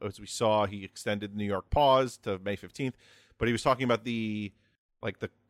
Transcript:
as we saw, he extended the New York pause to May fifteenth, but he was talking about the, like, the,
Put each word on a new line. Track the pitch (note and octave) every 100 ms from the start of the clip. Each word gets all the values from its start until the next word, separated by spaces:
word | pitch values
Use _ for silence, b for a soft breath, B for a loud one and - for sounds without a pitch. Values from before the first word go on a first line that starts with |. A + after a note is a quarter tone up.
as | G#2 -
we | G2+
saw, | - A2+ G#2+ G2+
he | G2+
extended | F#2+ - A2+ G#2 G#2
the | G#2
New | G2+
York | G2 -
pause | - C#3+ C3 C3 -
to | A2+ F#2+
May | G2 G2+
fifteenth, | F2+ - C3+ - b b b b
but | A#2
he |
was | A#2
talking | D3 B2+
about | B2+ A2+
the, | A#2+ A#2 A2 G#2+ G2+ _ _ _ _ _
like, | A2+ F#2+
the, | A2 _